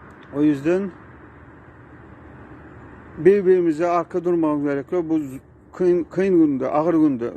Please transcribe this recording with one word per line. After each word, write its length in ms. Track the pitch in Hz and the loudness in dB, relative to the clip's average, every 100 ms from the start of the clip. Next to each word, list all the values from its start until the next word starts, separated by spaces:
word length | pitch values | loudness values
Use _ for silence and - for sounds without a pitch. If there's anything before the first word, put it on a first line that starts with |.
| - - - 139 | -20 -20 -12 0
o 60 | |
yüzden 500 | 151 143 147 180 196 - - - - - - - - - - - - - - - - - - - - - - - | 0 0 0 -2 -4 -10 -20 -20 -20 -20 -20 -20 -20 -20 -20 -20 -20 -20 -20 -20 -20 -20 -20 -20 -20 -20 -20 2
birbirimize 680 | 151 202 185 185 170 151 175 | 4 4 4 2 2 0 -2
arka 360 | 175 165 185 | -2 -2 -6
durmamız 400 | 170 175 156 147 | -2 -2 0 -2
gerekiyor. 400 | 143 139 131 180 160 | -2 -4 -4 -6 -2
Bu 100 | 160 143 127 - - - | -4 -4 -12 -20 -20 -20
kıyın, 300 | - 180 175 | -4 0 0
kıyın 340 | 160 170 196 175 | -2 -2 2 4
günde, 320 | 156 135 127 | 2 2 -2
ağır 240 | 151 160 | -2 0
günde, 400 | 165 156 127 120 | 2 2 0 -6